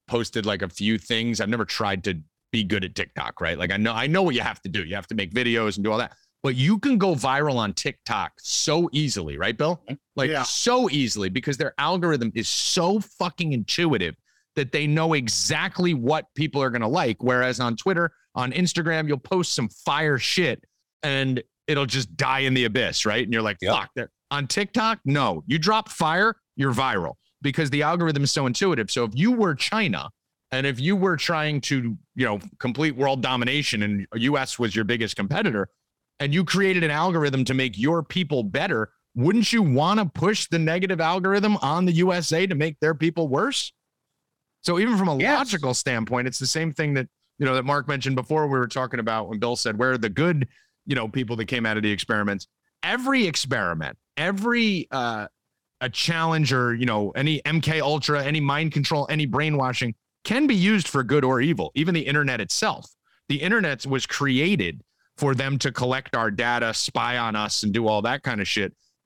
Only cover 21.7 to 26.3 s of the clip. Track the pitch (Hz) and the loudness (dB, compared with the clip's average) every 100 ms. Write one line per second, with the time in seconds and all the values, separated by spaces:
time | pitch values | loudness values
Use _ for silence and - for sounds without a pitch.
21.7 | 147 135 131 107 82 131 135 135 131 117 | 0 0 -2 -4 -4 0 2 2 2 2
22.7 | 117 101 - 110 107 110 113 107 98 92 | 2 0 0 0 0 0 0 0 -2 0
23.7 | 113 95 - 113 _ _ 143 139 - 208 | 0 -2 -10 -12 _ _ -6 -2 -2 -2
24.7 | 240 220 220 - 143 123 80 - 156 180 | 0 0 -2 0 2 2 -2 -2 0 2
25.7 | 220 - - 160 170 220 | 0 -2 -2 0 2 2